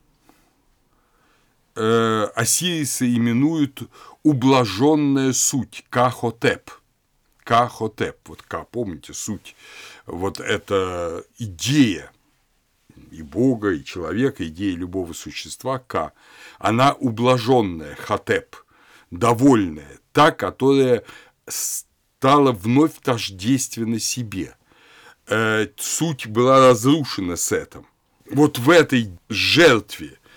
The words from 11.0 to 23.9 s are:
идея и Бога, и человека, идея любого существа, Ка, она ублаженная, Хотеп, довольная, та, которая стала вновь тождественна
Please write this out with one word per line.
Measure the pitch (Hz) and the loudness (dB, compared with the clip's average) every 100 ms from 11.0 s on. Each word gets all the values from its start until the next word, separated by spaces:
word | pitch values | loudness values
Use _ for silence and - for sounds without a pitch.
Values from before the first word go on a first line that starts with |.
| 85 87 - - | -8 -10 -14 -14
идея | 110 87 117 147 123 80 - _ _ _ _ _ _ _ _ _ - | -14 -8 0 2 2 0 -10 _ _ _ _ _ _ _ _ _ -20
и | 78 | -18
Бога, | 76 101 131 117 101 | -8 0 0 0 -2
и | 80 | -4
человека, | 67 90 80 98 135 - 82 | -6 -10 -6 -2 -2 -4 -10
идея | 78 98 87 | -6 -6 -4
любого | 90 92 85 | -6 -8 -8
существа, | 80 80 - 82 - 127 131 | -10 -14 -14 -14 -10 -8 -8
Ка, | - 87 78 - _ - - - | -6 -6 -6 -10 _ -20 -20 -6
она | 101 113 139 | 0 2 2
ублаженная, | - 131 107 123 127 113 127 101 82 73 73 | 2 -4 0 2 2 2 2 2 -4 -12 -12
Хотеп, | - 101 - 95 - - _ _ _ _ _ | -6 -4 -2 -2 -4 -16 _ _ _ _ _
довольная, | 87 117 113 139 120 92 76 71 - _ | -2 0 4 6 6 2 -6 -16 -20 _
та, | - 156 | 2 2
которая | 156 92 - 131 139 131 113 - - - _ - | 2 -6 0 2 4 4 2 -2 -20 -20 _ -12
стала | - - - - _ _ _ 135 143 139 | -8 -8 -8 -12 _ _ _ 2 4 4
вновь | 110 107 127 156 - | 0 0 2 2 0
тождественна | - 117 95 95 104 135 - 117 113 | -4 -4 -6 -6 -2 -2 -2 -6 -6